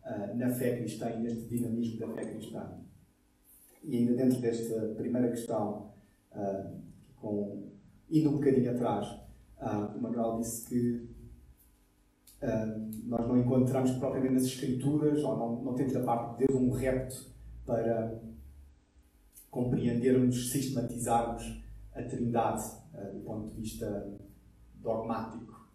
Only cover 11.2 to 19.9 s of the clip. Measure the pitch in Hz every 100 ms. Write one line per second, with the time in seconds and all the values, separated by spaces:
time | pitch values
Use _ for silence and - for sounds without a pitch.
11.2 | - - - - _ _ _ _ _ _
12.2 | - - 135 110 110 107 110 110 123 120
13.2 | 123 123 123 127 123 131 127 123 135 131
14.2 | 131 131 127 - 139 123 131 151 151 147
15.2 | - 110 117 120 131 127 127 123 123 117
16.2 | - - 135 131 123 107 131 131 131 -
17.2 | - - - - - 117 113 113 113 113
18.2 | - - - - - - _ - _ _
19.2 | _ - - 123 123 120 120